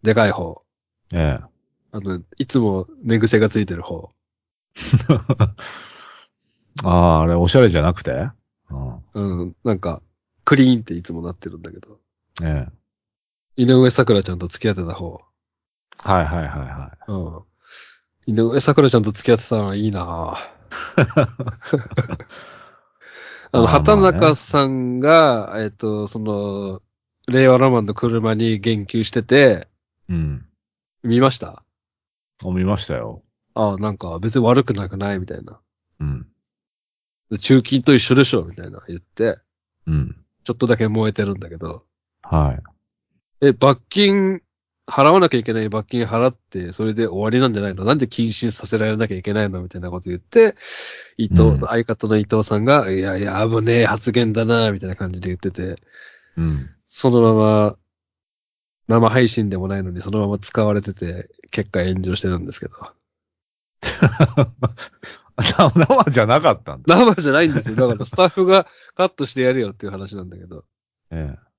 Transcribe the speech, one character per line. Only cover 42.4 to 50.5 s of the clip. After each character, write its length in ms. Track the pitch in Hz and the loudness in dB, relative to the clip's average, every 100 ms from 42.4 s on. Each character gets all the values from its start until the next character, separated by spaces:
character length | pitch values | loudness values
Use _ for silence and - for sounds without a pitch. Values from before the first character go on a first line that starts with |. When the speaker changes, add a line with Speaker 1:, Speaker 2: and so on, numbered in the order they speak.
| 73 | 0
Speaker 2:
い。 100 | 64 - _ _ _ _ _ _ _ 139 | -2 -12 _ _ _ _ _ _ _ 2
Speaker 1:
え、 60 | |
罰 280 | 123 135 131 _ | 4 2 2 _
金、 520 | 190 202 202 190 190 _ _ _ _ - | 2 2 4 0 -2 _ _ _ _ -8
払 220 | - 143 | 2 6
わ 100 | 185 | 6
な 100 | 175 | 4
き 60 | 123 | 0
ゃ 20 | |
い 60 | |
け 100 | 110 | -2
な 80 | 113 | -4
い 80 | 110 | -4
罰 180 | 107 104 | -6 -4
金 180 | 123 113 | -4 -2
払 260 | 113 127 | 0 0
っ 40 | 127 | -2
て、 380 | _ 95 87 | _ -12 -12
そ 120 | 85 110 | -6 -4
れ 100 | 107 | -2
で 120 | 110 | -4
終 140 | 92 | -2
わ 80 | 107 | 0
り 100 | 123 | 2
な 80 | 131 | 0
ん 60 | |
じ 60 | 104 | 0
ゃ 20 | |
な 80 | 101 | -6
い 60 | 90 | -4
の？ 80 | |
な 100 | 98 | 0
ん 60 | 151 | 0
で 80 | 123 | 0
謹 240 | - 113 | -2 -4
慎 200 | 107 117 | -2 -6
さ 140 | 104 - | -6 -6
せ 140 | 110 | -2
ら 80 | 107 | -2
れ 100 | 107 | -2
な 100 | 110 | -4
き 60 | |
ゃ 20 | 95 | -4
い 60 | |
け 120 | 98 | -4
な 100 | 104 | -2
い 60 | 104 | -2
の？ 100 | 92 | -4
み 80 | 90 | -10
た 80 | 92 | -12
い 40 | |
な 100 | 90 | -10
こ 100 | 90 | -10
と 80 | 90 | -10
言 80 | 90 | -10
っ 20 | |
て、 360 | _ 233 226 | _ 4 4